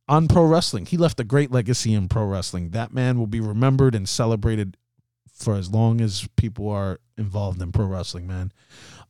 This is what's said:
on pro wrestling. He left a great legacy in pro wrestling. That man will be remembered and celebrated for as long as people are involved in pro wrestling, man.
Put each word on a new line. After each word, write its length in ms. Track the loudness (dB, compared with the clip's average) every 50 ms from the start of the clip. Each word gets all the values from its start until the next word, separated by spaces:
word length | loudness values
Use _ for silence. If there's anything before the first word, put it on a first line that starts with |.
| _ 0
on 200 | 2 4 4 4
pro 160 | 6 6 6
wrestling. 420 | 6 6 4 2 0 -4 -6 -6
He 100 | -2 0
left 240 | 2 2 2 2 0
a 40 | -2
great 260 | 0 2 2 2 2
legacy 420 | 0 0 0 0 0 0 0 0 0
in 160 | 0 0 0
pro 160 | 0 0 0
wrestling. 460 | 0 -2 -2 -4 -6 -6 -6 -6 -4
That 240 | -4 -6 -6 -4 -4
man 240 | -2 0 0 0 0
will 80 | 0
be 140 | -2 -2 -4
remembered 540 | -2 -2 0 2 2 4 4 4 4 4 4
and 140 | 2 -2 -4
celebrated 680 | -2 -2 0 0 0 0 0 0 0 0 -2 -4 -8 _ _ _ _ _ _ _ _ _ _ _ _
for 240 | -8 -4 -2 -2
as 140 | -2 -2 -2
long 300 | 0 2 4 4 2 2
as 280 | 0 0 -2 -4 -8 -4 _
people 340 | -2 -2 -2 -2 -6 -6 -4
are 300 | -4 -4 -4 -4 -6 -8 _ _ _ -8
involved 420 | -6 -6 -4 -4 -4 -4 -4 -6
in 120 | -4 -2 -2
pro 140 | 0 0
wrestling, 400 | 0 -2 -6 -8 -8 -10 -10 -10
man. 260 | -10 -8 -8 -8 -8 -10 _ _ _ -20 -20 -20 -20 -20 -20 -20 _